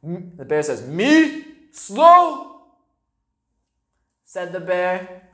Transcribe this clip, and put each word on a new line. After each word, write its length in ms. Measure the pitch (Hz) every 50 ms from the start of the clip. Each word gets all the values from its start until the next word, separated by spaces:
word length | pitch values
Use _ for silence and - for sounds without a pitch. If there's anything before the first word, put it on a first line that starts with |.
| -
M-, 280 | 156 175 180 - - -
the 80 | - 135
bear 180 | 120 151 151
says, 240 | 147 151 131 113 107
Me? 580 | 127 147 170 214 277 302 320 320 285 302 - - - - _ _ _
Slow? 760 | _ - - - 196 226 311 339 349 359 359 330 294 269 - - - - _ _ _ _ _ _ _ _ _ _ _ _ _ _ _ _ _ _ _ _ _ _ _ _ _ _ _ _ _ _ _ _ _
said 280 | _ - 185 180 175
the 80 | 170 185
bear. 720 | 170 180 180 180 180 185 185 185 185 185 - - _ _